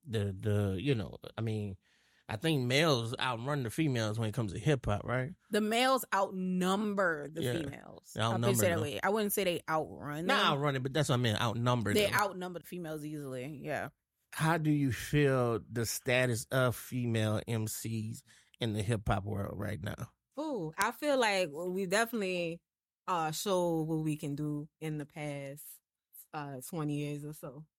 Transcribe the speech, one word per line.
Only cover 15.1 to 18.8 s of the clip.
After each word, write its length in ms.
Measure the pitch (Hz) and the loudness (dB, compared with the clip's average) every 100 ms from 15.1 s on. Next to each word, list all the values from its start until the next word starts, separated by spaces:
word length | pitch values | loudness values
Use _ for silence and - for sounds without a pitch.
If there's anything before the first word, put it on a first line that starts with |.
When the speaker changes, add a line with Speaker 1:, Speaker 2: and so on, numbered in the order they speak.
| 147 143 131 120 113 - | 4 6 6 4 2 -2
Speaker 1:
the 140 | 117 113 | -4 -2
status 600 | - - 123 127 117 - | -2 2 4 4 0 0
of 260 | 131 127 117 | 2 2 0
female 640 | - 127 120 113 110 107 - | -6 -2 0 2 2 0 0
M 180 | 113 107 | -2 -2
Cs 560 | - 113 113 107 117 - - _ _ | -4 -6 -4 -6 -10 -16 -20 _ _
in 140 | 117 | -2
the 80 | 107 | 0